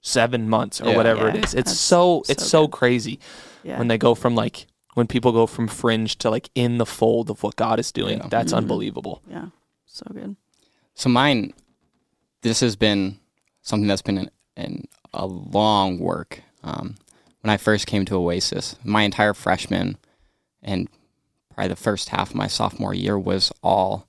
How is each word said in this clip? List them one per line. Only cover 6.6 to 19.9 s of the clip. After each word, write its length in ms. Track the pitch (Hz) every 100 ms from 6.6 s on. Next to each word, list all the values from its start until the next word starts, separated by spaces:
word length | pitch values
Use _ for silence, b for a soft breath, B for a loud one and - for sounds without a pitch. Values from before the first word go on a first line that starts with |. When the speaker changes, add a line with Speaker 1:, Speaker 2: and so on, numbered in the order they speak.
| 120 120
Speaker 1:
the 80 | 113
fold 440 | - 113 117 113
of 140 | 104
what 120 | 107 -
God 240 | 113 113
is 120 | 117
doing. 260 | - 98 -
Speaker 2:
Yeah. 100 | -
Speaker 1:
That's 220 | 117 117
Speaker 3:
Mm-hmm. 60 | 117
Speaker 1:
unbelievable. 640 | 113 107 104 - - - -
Speaker 3:
Yeah. 160 | 85 - _ _ _ _
So 200 | - -
good. 220 | 214 202 202 _ _ _ _ _ -
Speaker 2:
So 120 | 131
mine, 440 | 123 143 127 98 - _ _ _ _ _ _ _ _
this 180 | 117 113
has 140 | 123 101
been 420 | 107 101 98 101 _ _ _ _
something 260 | - 110 104
that's 140 | 98
been 160 | - 98
in, 120 | 92 _ _ -
in 300 | - - - _ _
a 120 | - 95
long 760 | 90 98 101 107 104 95 90
work. 420 | 87 85 - - _ _
Um, 320 | - - - 107 _ b b b
when 80 | 110
I 40 | 104
first 280 | - 107 -
came 160 | 104 95
to 100 | 95
Oasis, 600 | 87 87 - - - -
my 200 | - 107
entire 300 | 104 101 104
freshman 640 | 101 - 92 - 95 95